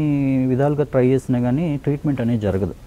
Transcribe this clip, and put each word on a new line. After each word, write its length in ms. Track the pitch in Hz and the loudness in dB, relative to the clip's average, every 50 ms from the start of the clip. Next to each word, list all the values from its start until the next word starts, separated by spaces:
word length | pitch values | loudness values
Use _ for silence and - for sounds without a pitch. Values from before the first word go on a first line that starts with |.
| 156 147 143 143 139 135 135 131 131 | 0 0 0 0 0 0 0 0 0
విధాలుగా 380 | 127 123 127 139 147 147 143 143 | 0 2 2 2 2 0 0 -2
ట్రై 220 | - 139 131 123 | 0 2 2 2
చేసినా 340 | 127 135 127 - - 127 123 | 4 2 2 0 0 0 0
కానీ 360 | 120 123 123 151 180 160 147 | 0 0 0 0 0 -2 -2
ట్రీట్మెంట్ 440 | 135 - 143 147 147 - 151 139 127 | -2 -2 -2 -2 -2 -2 -2 -2 0
అనేది 200 | 117 117 120 110 | 0 0 0 0
జరగదు. 340 | 104 98 92 95 98 82 - - - | 0 0 0 0 -2 -4 -6 -8 -12